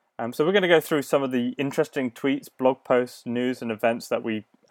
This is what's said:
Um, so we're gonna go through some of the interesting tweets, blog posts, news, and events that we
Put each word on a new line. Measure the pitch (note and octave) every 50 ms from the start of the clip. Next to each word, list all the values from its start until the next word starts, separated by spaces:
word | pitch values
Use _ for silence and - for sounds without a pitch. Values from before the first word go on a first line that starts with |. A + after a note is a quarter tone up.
| _ _ _ -
Um, | A#2 A#2+
so | B2 - D3+
we're | F3 G3
gonna | G#3 F#3+ F3
go | F3 D#3
through | - - D#3+ D3
some | C3+ - D#3+ C#3+
of | C#3 B2+
the | C3 B2 A#2+ B2 - -
interesting | C#3 C#3 C3+ E3 D3+ - - D3 B2+ A#2+
tweets, | - - - C#3 C#3 C#3 - - -
blog | - C3 C3 C3 - _
posts, | - C3 B2 B2 B2 - - -
news, | B2 A#2+ B2 B2 B2+ B2+ -
and | B2 A#2
events | A2 G2+ - A2+ A#2+ A#2 - -
that | - A#2 A#2+
we | A#2 A2 G#2+ - _ _ _ _ _